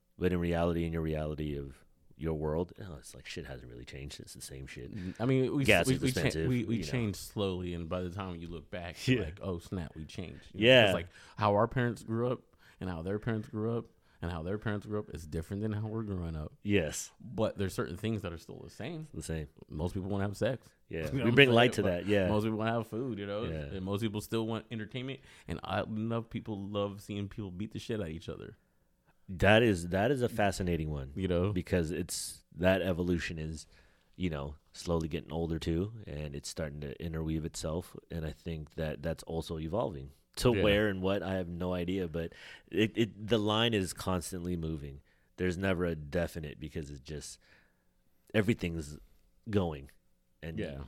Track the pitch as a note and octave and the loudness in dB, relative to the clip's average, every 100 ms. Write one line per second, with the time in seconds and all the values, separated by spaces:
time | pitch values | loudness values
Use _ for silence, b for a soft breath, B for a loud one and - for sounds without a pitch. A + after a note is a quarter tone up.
0 | _ - F2+ F2 E2+ E2+ E2+ E2+ E2 E2 | _ 0 2 2 2 4 4 2 0 0
1 | D#2+ D#2 D#2 D2+ D2+ C#2+ C#2 C2 _ _ | 0 -2 -2 -4 -4 -4 -8 -12 _ _
2 | - - D#2+ D#2 D2+ D#2 F2+ - A2 C#2+ | -20 -6 -4 -2 0 0 -2 -6 -14 -14
3 | - B1 - - C#2+ B1+ B1 A#1+ B1 C#2 | -16 -16 -12 -10 -10 -12 -14 -16 -14 -12
4 | C#2+ - - C2 - C2+ C2+ - A#1+ - | -12 -12 -14 -14 -14 -12 -12 -12 -10 -8
5 | F2+ - A#2+ C3 B2+ C#3+ B2 F#2 E2 C3 | -8 -2 2 4 4 2 6 6 6 2
6 | E2+ B2+ C3+ D#2 D#2+ B2 - A2+ D#2 B2 | 2 2 0 2 0 0 0 -2 -2 -2
7 | G#2+ F#2 - A2+ G2 F2+ F2+ F2 E2 F2+ | -2 -4 -6 -2 -2 -2 -4 -6 -4 -4
8 | F2+ F#2+ F#2+ E2+ E2+ E2+ - F#2 F2 E2+ | -4 -6 -8 -8 -10 -12 -10 -10 -8 -4
9 | - B2 D#2 F2+ F#2+ F2 - F#2+ D2+ D#2 | 2 2 0 -6 -4 -4 -4 -6 -6 -8
10 | D2+ - E2 C#2 - G2 A2+ C3 G#2 F2+ | -12 -10 -10 -12 -10 4 10 10 10 6
11 | F2 B B B G#2 G2+ A#2 B2+ A#2+ G#2 | -2 B B B 4 6 4 2 0 0
12 | - A2+ B2 B2 _ _ B B F#2 E2 | -4 -2 0 -2 _ _ B B -6 -4
13 | E2+ G#2+ A#2 A2 G#2+ G#2+ A2 A#2 A2+ _ | -2 -2 0 -2 -2 -4 -2 -4 -6 _
14 | b b F2 F2 E2 G#2 A2+ G#2 G#2+ G#2 | b b -6 -4 -4 -4 -2 -4 -4 -6
15 | - D#2+ E2 E2 D#2+ G2+ A2 G#2 A2 A2 | -6 -10 -6 -6 -4 -4 -2 -2 -4 -4
16 | G#2+ F#2+ E2+ D#2+ D2+ - G#2 G2+ D2+ - | -4 -4 -4 -6 -8 -6 2 4 4 -2
17 | - - - F#2+ G#2 - F#2+ - C#2 E2+ | -10 -14 -10 -2 -2 0 -2 -2 -4 -2
18 | G#2+ G#2+ F2+ E2 - F#2 - - A#2 E3 | -2 -2 -4 -8 -12 -16 -14 -12 -10 -10
19 | D#3 - D2+ D#2+ D2+ - - D2 F2 G2 | -12 -10 -6 -6 -6 -12 -10 -4 -4 -4
20 | F#2+ G2+ G2+ G2+ F#2+ B2+ - _ - D#2+ | -4 -2 -2 0 -2 -2 -8 _ -8 -4
21 | D#2+ C3+ A#2 A2+ C3+ A#2 B2 - F#2+ F2 | -2 2 6 8 10 10 8 6 2 2
22 | F2+ G#2 F#2 G#2+ A2 G#2+ A2 A#2 G#2+ A2 | 4 4 6 4 2 0 0 0 -2 -4
23 | C3+ G2+ G2+ G#2 A2+ D#2 C#2+ F#2+ F#2 G2+ | -4 -4 -4 -4 -4 -4 -6 -6 -2 0
24 | A2 G#2 - A2+ A2 A2+ - A2+ G#2 B2+ | 0 -2 -2 -2 -2 -4 -6 -10 -8 -8
25 | B2+ C3 B B B E2+ - G2+ - A2 | -8 -10 B B B -8 -4 -2 -2 -4
26 | A2+ A#2 A2+ A#2+ - G2+ G2 G#2 G2+ G2+ | -2 -4 -4 -8 -6 -8 -4 -2 -2 -4
27 | - G2+ G2 - G2 F2+ G#2+ G#2+ - A2 | -8 -6 -6 -6 -8 -8 -8 -8 -6 -4
28 | F2 E2 - - - - _ _ _ _ | -4 -6 -8 -10 -12 -16 _ _ _ _
29 | _ _ - F2+ F#2+ A2 A#2+ F2+ F2 F#2 | _ _ -8 4 8 10 8 6 2 2
30 | A#2 C#3 A#2+ A#2 G2+ - F2+ E2+ D#2 D2 | 2 2 0 2 2 2 2 2 0 -4
31 | C2+ D2 F#2 F2 F#2+ G#2 - F#2 D#2+ D#2+ | -6 -2 2 2 2 0 2 2 2 -2
32 | F2+ - - - _ - F2+ F#2+ F2+ E2+ | -4 -6 -8 -12 _ 2 4 4 2 0
33 | F2 F2 - E2 D#2 D#2 - b b b | 2 2 0 -6 -6 -8 -12 b b b
34 | b - F2+ D2 C#2+ D2+ _ - - E2+ | b -4 -4 -2 -6 -8 _ -10 0 0
35 | D#2+ D2 - D#2+ E2+ D#2+ F2 E2 G2+ A2+ | 0 -4 -4 -2 -2 0 0 0 0 -6
36 | - D2 D2+ C#2+ - - D#2 D2 C#2+ - | -10 -8 -8 -8 -10 -8 -6 -6 -10 -8
37 | E2+ D#2+ D#2+ D#2+ D#2 - D#2+ E2 - - | -6 -4 -2 -2 -2 -4 -4 -4 -6 -12
38 | - E2 D#2 - F2 D#2 D2+ - D#2 C2+ | -10 -6 -6 -8 -8 -8 -8 -6 -6 -4
39 | D#2+ D#2 - E2 - E2 D#2+ G2 C3 D2 | -6 -6 -4 -4 -4 -6 -4 -2 -2 -4
40 | C#2+ - _ - B2+ G#2 G#2 G2+ G#2+ F#2+ | -12 -18 _ 2 4 6 6 6 4 2
41 | F#2 G2 F2 F#2+ F2 F2 F2+ F2+ F2 F#2+ | 0 0 0 -2 -2 -4 -2 -2 0 -2
42 | F2 E2 E2 - B B B E2+ G#2+ - | -2 -4 -6 -8 B B B 2 4 4
43 | A2 G2 G#2+ A2+ G#2 G#2+ A#2 A2 F#2 - | 0 0 2 2 4 4 4 4 2 -2
44 | - F#2 - F#2 F2 F2+ D#2+ D#2+ C#2+ C#2 | 0 0 0 -6 -2 -2 -2 -4 -8 -14
45 | - b b - F#2 F2 G2 F2 F2 D#2+ | -18 b b -2 0 2 2 2 0 -2
46 | D2 F2 E2 E2+ D2+ - D2+ E2+ C#2+ C#2+ | -2 -2 -2 -4 -10 -8 -10 -8 -10 -10
47 | C#2 D2+ - - b b b b b b | -10 -10 -10 -16 b b b b b b
48 | _ _ _ A2 G2 G2+ F2+ E2 C#2+ D2+ | _ _ _ 2 4 2 0 -4 -6 -12
49 | - - _ _ - G#2 F2 D2 C#2 - | -18 -20 _ _ -2 2 2 -2 -12 -20
50 | _ _ _ _ E2 E2 F2+ C#2 | _ _ _ _ -10 -6 -6 -8